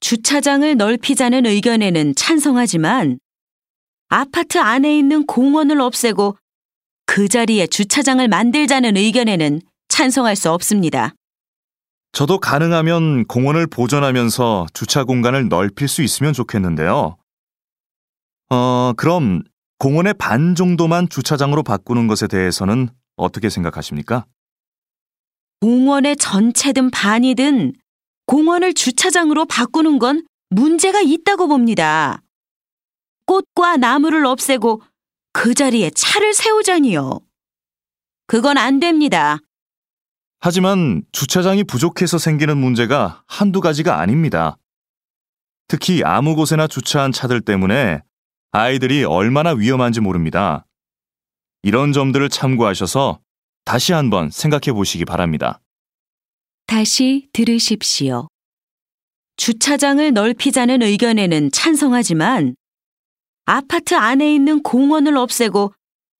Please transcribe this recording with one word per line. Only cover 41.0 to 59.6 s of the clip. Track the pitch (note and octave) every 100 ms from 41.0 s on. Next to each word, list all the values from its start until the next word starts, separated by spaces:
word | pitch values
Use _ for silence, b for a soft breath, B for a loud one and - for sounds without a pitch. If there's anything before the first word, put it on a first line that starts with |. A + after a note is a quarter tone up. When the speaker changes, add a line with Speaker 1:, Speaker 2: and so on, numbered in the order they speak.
| -
Speaker 2:
주차장이 | - C3+ F3+ F3+ G3
부족해서 | G#3 B2+ E3 - F3+ E3+
생기는 | D#3+ D3+ D3+ D3
문제가 | B2+ A#2 A#2 C#3 G2 - -
한두 | - G#3 F#3+
가지가 | F3 D3 E3 F2+
아닙니다. | F2 C#3 D#3 E2+ D#2+ - _ _ _ _ _ _ _ _ _ _ -
특히 | D3+ - F3+
아무 | D#2 F#2 D3 D#3
곳에나 | D3+ D#3 D#3
주차한 | - - D3 C3+
차들 | B2 B2 A#2+
때문에 | G#2+ G2 F#2+ A#2+ A#2+ D2 - _ _ _ _
아이들이 | G#2 A#2+ C3+ B2+ C#3+
얼마나 | G#2 E2 G#2+ C#3 D#3+
위험한지 | C#3 G#2+ C3 A#2+ A#2
모릅니다. | G#2 F2+ D#2+ E2 G2 D2+ - _ _ _ _ _ _ _ _ _
이런 | G2+ A2+ D3
점들을 | C#3+ C3+ C3+ C#3
참고하셔서 | - C3+ B2+ A2 F#2 F#2 C3 C3+ D#2 _ _ _ _ -
다시 | A#2+ -
한번 | E3+ C3+ G2+ D#2
생각해 | - D#3 C#3+ D3
보시기 | A2 F#2+ E2+
바랍니다. | E2 E2+ F2 D2+ B1 - _ _ _ _ _ _ _ _ _ _ -
Speaker 1:
다시 | A3 A3 - B3+ C#4 -
들으십시오. | - A#3 A#3 - G#3+ - - C#3 B2 D3+ _ _ _ _ _ _ _ _ _ _ -
주차장을 | - A3+